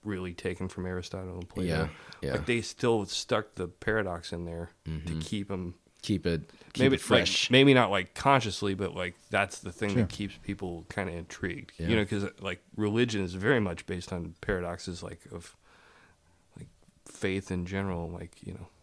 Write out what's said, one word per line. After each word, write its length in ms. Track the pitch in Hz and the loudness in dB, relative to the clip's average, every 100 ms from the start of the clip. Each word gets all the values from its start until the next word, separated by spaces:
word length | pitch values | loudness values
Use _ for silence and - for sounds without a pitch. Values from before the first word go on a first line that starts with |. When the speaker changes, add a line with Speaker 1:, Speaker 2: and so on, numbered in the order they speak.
| 107 | -4
Speaker 1:
really 280 | 95 92 | -4 -4
taken 360 | 87 92 90 92 | -4 -6 -4 -6
from 160 | - 92 | -6 -6
Aristotle 520 | 90 90 92 92 90 | -4 -6 -8 -8 -10
and 120 | 90 | -10
Plato. 180 | - 90 | -4 0
Speaker 2:
Yeah, 200 | 80 80 - - - | 2 0 -4 -18 -8
yeah. 100 | 69 | -4
Speaker 1:
Like, 120 | 65 80 | -2 0
they 160 | 117 | 0
still 440 | 110 - 123 117 98 | -2 -2 2 2 0
stuck 500 | - - 113 107 - | -6 0 -2 -2 -6
the 120 | 90 | -8
paradox 640 | - - 110 98 85 - | -4 -2 0 0 -4 -6
in 140 | 85 85 | -8 -6
there 240 | 85 85 _ - | -6 -8 _ -6
to 60 | |
Speaker 2:
Mm-hmm. 280 | 80 78 80 | -6 -4 -4
Speaker 1:
keep 320 | 82 107 98 | -2 -4 -4
'em 240 | 95 87 87 _ _ | -4 -6 -10 _ _
Speaker 2:
Keep 240 | - 101 87 | 0 0 2
it, 240 | 82 76 - - | 0 -2 -16 -14
keep 120 | - | 2
Speaker 1:
maybe, 120 | 131 131 | 4 4
Speaker 2:
it 60 | |
fresh. 460 | - 123 87 - - | 4 4 6 0 6
Speaker 1:
like, 20 | |
maybe 220 | 127 139 | 10 10
not, 180 | 131 110 | 10 8
like, 220 | 98 92 - | 2 0 0
consciously, 580 | 139 139 113 95 101 | 6 6 4 -2 -2
but, 220 | 95 95 - | 0 -2 -2
like, 200 | 90 - - | -6 -6 -2
that's 300 | 104 98 - | 2 2 -2
the 100 | 95 | -12
thing 200 | - 104 | -4 0
Speaker 3:
Sure. 140 | 101 | 2
Speaker 1:
that 60 | 101 | 0
keeps 240 | - 101 - | 0 -6 -6
people 440 | - 98 92 85 85 | -8 -6 -6 -8 -8
kinda 220 | - 90 | -6 -4
intrigued. 640 | 85 82 - 95 110 - - | -6 -10 -6 -6 -6 -12 -6
Speaker 2:
Yeah. 120 | 82 | 0
Speaker 1:
You 80 | 110 | 2
know, 80 | 101 | 2
'cause, 180 | 104 98 - | -2 -4 -6
like, 220 | 95 92 _ - | -8 -8 _ -2
religion 440 | 104 110 123 110 | 0 2 2 2
is 120 | 92 | -2
very 260 | 92 104 131 | -2 2 2
much 260 | 101 82 - | 2 -2 -6
based 280 | 92 - | -8 -6
on 200 | 90 85 82 | -6 -8 -8
paradoxes, 640 | - 95 87 85 - 85 | -4 -2 -2 -6 -8 -10
like, 220 | 87 82 - | -10 -14 -14
of, 280 | 87 - - _ - - - - _ _ _ _ - | -16 -16 -20 _ -20 -20 -20 -20 _ _ _ _ -20
like, 120 | - _ _ _ - | -20 _ _ _ -20
faith 460 | - 101 95 95 | -4 -2 -2 -2
in 140 | 90 87 | -4 -2
general. 440 | 98 98 87 85 | -2 -2 -2 -4
Like, 280 | 85 87 - | -8 -12 -14
you 120 | 98 | -14
know 160 | 90 90 _ | -12 -14 _